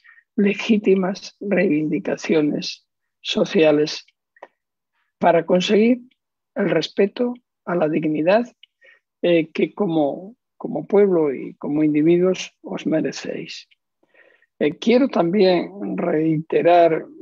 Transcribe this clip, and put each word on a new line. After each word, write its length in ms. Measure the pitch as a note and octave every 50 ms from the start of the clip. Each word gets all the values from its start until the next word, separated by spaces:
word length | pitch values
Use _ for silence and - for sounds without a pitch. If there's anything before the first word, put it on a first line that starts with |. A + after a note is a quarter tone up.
| - - - _ _ _ _
legítimas 1000 | - G3+ G3+ G3+ - - - A#3 G#3 G#3 G3 F#3+ G3 F#3 F3+ G3+ - - - - -
reivindicaciones 1500 | G3 G3+ G3+ F3+ F3+ - D3 D3+ D#3 D3+ D#3+ C#3+ - - C#3+ - - - F#3 D#3 D3+ D3 - - - - - - _ _ _ _ _ _ _ _
sociales 840 | - - - G#3+ F3 - - G3 D#3 D3+ D3+ D3+ D3+ D#3 - - - _ _ _ _ _ _ _ - - _ _ _ _ _ _ _ _ _ _ _ _ _ -
para 280 | F#3+ F3+ E3 E3 D#3+
conseguir 540 | E3+ F3+ F3+ F3+ G3+ G#3+ G3+ A3 A#3 B3+ B3 - - _ _ _ _ _ _ _ _ -
el 160 | - D4+ E3
respeto 640 | D#3+ E3 D#3 - - - G3 G3+ - - B3 B3 B3 - _ _ _ _ -
a 100 | - F3
la 140 | F3 E3 D3+
dignidad, 580 | D#3 E3 D#3+ D#3 D#3 D3 D3+ F3 G3 A3+ A#3+ A#3+ - _ _ _ _ _ _ - _ _ _ _ _ _ -
eh, 280 | F3 E3+ E3 D#3 D#3+
que 240 | - - - D#3 -
como, 600 | - G#3 F3 D#3+ D#3+ D3 C#3 - - F#3 G3+ A#3+ _ _ _ _
como 300 | - - - - D#3 D3+
pueblo 480 | - - G3 G#3 G3 F#3 E3 D#3 D3 B2+
y 200 | D3+ D#3 - -
como 280 | - - - D3 D3+ D#3
individuos 720 | D3+ D3 D3+ D3+ E3 F3 F3 F3+ F#3 F#3 - - - _ _ -
os 240 | - F#3+ F3 -
merecéis. 800 | - D#3 D#3 C#3+ C3+ - - - - - - - - - - - _ _ _ _ _ _ _ _ _ _ _ _ _ _ _ _ _ _ -
Eh, 180 | - D3+ - -
quiero 300 | - A3+ A3+ B3 C#4 B3+
también 880 | - G#3+ E3+ E3+ F3+ G#3 F#3 F#3 F3+ E3+ - - F#3 G3+ G#3 F#3+ F#3
reiterar 1080 | F#3 F3+ F3 D#3+ D#3 D#3 D#3+ D#3+ D3+ D#3+ - - D#3 C#3+ E3+ F3 F3 E3+ E3 D#3+ D#3+ - - - -